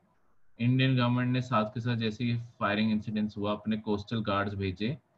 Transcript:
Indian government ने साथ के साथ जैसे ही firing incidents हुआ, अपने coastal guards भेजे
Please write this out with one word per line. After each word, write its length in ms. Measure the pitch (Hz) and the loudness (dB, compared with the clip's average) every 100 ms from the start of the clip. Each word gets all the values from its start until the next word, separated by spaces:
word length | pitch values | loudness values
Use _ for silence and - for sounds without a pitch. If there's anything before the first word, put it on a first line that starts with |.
| _ _ _ _ - - | _ _ _ _ -18 -2
Indian 360 | 123 131 131 127 | 2 4 4 4
government 360 | 123 123 123 | 4 2 2
ने 80 | 127 | 0
साथ 240 | 123 117 | 0 0
के 160 | 107 123 | 0 -2
साथ 160 | 120 117 | -2 0
जैसे 280 | 110 104 | -2 -2
ही 100 | 120 | -2
firing 560 | 117 117 - 101 107 110 | -2 -4 -4 0 2 2
incidents 460 | 107 107 107 107 101 | 2 -2 -2 -2 -2
हुआ, 160 | 101 | -4
अपने 240 | 104 107 110 | -2 -2 -2
coastal 460 | 107 101 - 117 | 0 -2 -2 -4
guards 320 | 104 98 101 | 0 0 0
भेजे 440 | 101 95 90 110 160 _ | -2 -4 -2 -4 -4 _